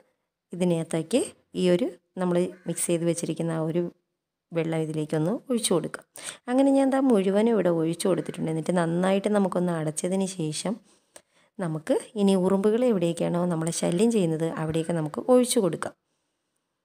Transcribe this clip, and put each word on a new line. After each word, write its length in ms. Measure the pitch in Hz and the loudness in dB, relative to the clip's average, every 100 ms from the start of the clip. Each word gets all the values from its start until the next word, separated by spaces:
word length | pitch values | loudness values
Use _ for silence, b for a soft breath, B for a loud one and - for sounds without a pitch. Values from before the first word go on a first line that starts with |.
| - _ _ _ _ | -12 _ _ _ _
ഇതിനകത്തേക്ക് 640 | 180 180 165 156 165 160 254 370 - _ - | -2 0 0 -2 -4 -2 -2 -2 -8 _ -2
ഈ 40 | 180 | 2
ഒരു 140 | 180 269 - _ - | 2 0 -6 _ -4
നമ്മൾ 160 | 180 175 180 - - | 0 0 0 -4 -8
മിക്സ് 180 | 170 - | -6 -2
ചെയ്ത് 140 | 170 170 | 0 0
വെച്ചിരിക്കുന്ന 420 | 160 165 160 165 160 | -2 -4 -4 -4 -2
ആ 80 | 160 | -2
ഒരു 120 | 165 175 - _ _ _ _ _ 170 | -2 -2 -6 _ _ _ _ _ -4
വെള്ളം 220 | 160 165 | -2 -2
ഇതിലേക്കൊന്ന് 500 | 156 156 151 160 156 240 - | -2 -4 -2 0 0 -2 -2
ഒഴിച്ചു 220 | 240 208 175 | -2 0 0
കൊടുക്കാം. 300 | 156 - - B B B - | -2 -8 -16 B B B -2
അങ്ങനെ 200 | 254 277 269 | 2 4 4
ഞാൻ 100 | 269 | 4
ദാ 60 | 269 269 | 2 4
മുഴുവനും 420 | 220 190 196 226 226 | 4 4 2 4 2
ഇവിടെ 160 | 180 165 | 2 2
ഒഴിച്ചു 280 | 160 165 196 | 0 0 0
കൊടുത്തിട്ടുണ്ട്. 400 | 175 - - 165 | 0 -2 -6 -4
എന്നിട്ട് 200 | 160 160 180 | -4 -2 0
നന്നായിട്ട് 520 | 165 170 185 196 202 208 | 0 0 0 0 2 0
നമുക്കൊന്ന് 360 | 190 180 180 170 | 0 0 -2 -2
അടച്ചതിന് 480 | 156 156 180 190 190 190 | -4 -4 -2 -2 -2 -4
ശേഷം 380 | 156 151 180 233 b b b b b b b - | -6 -4 -6 -6 b b b b b b b -8
നമുക്ക് 320 | 175 156 - 294 - 220 | -6 -4 -2 -2 -2 0
ഇനി 140 | 196 190 185 | 2 4 4
ഉറുമ്പുകൾ 360 | 196 208 220 254 | 2 2 2 2
എവിടെയൊക്കെയാണോ 500 | 202 170 170 170 170 180 | 2 0 0 -2 0 0
നമ്മളെ 220 | 165 160 165 | -2 -4 -2
ശല്യം 300 | 175 170 226 226 | -2 2 2 2
ചെയ്യുന്നത് 320 | 170 156 165 - | 0 0 -4 -4
അവിടെയൊക്കെ 340 | 160 160 160 170 | -4 -2 -2 -2
നമുക്ക് 220 | 156 - - | -4 -4 4
ഒഴിച്ചു 260 | 254 240 - 190 | 4 4 2 0
കൊടുക്കാം. 280 | 160 - - _ _ _ _ _ _ _ _ | -2 -8 -14 _ _ _ _ _ _ _ _